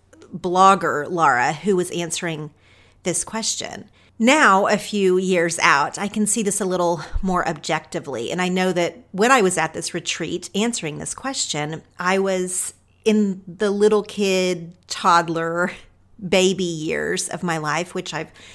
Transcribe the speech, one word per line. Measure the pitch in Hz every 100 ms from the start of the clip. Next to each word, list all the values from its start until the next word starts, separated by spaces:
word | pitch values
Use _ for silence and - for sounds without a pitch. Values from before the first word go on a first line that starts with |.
| _ - -
blogger | 180 185 180 185 185 165 131 143
Laura, | 175 156 123 131
who | 151 175
was | 185 175
answering | 175 170 - 175 156 147 - _ _ _ _
this | 185 170
question. | - 220 220 - - - - _ _ -
Now, | 226 302 247 190 208
a | 208
few | - 208 190 185
years | 190 180 170 165
out, | 165 143 147 -
I | 202
can | 214 208
see | 240
this | 202 196
a |
little | 190 180 175 170 - -
more | 190 180 -
objectively. | 151 - 156 - 170 160 123 120
And | 175
I | 180
know | 185 185
that | 180 170 - -
when | 185 233
I | 262
was | 185 175
at | 160
this | - -
retreat | 180 - - 160 175 - 196
answering | 233 233 160 151
this | 151
question, | - 269 269 - 156 151 160 - -
I | 180 190
was | 190 185 185 - - - _ _
in | 220 214 202 185 185
the | 170 208
little | 202 208 208
kid, | 202 - 196 185 180 175 165 - -
toddler, | - 196 170 170 165 165 170 180 - - _ _ - 180
baby | 190 185 180
years | 175 160 156 151 151 185 -
of | 170
my | 180 160
life, | 151 156 180
which | 185 175
I've | 156 160 - -